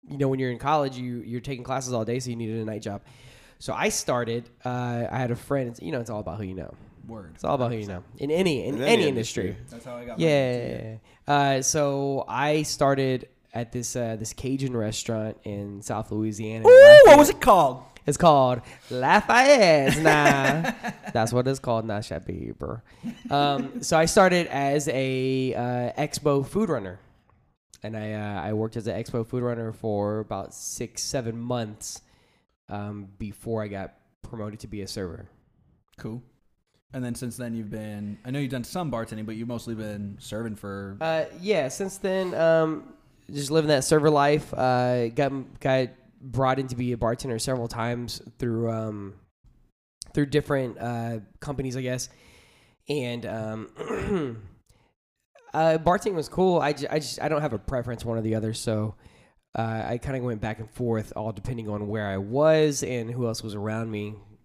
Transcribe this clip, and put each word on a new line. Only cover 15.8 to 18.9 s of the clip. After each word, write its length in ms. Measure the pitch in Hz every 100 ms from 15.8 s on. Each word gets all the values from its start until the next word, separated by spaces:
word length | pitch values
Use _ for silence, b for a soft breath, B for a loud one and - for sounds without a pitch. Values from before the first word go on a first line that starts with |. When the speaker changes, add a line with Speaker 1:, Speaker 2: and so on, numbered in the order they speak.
Speaker 1:
South 300 | 101 104 110
Louisiana. 560 | 107 110 104 110 110 113
Speaker 2:
Ooh, 20 |
what 280 | 508 571 605 480
Speaker 1:
Lafayette. 120 | 294
Speaker 2:
was 120 | 294
it 100 | -
called? 440 | - 196 143 127 - - -
Speaker 1:
It's 120 | 147
called 440 | 170 143 127 123 b b b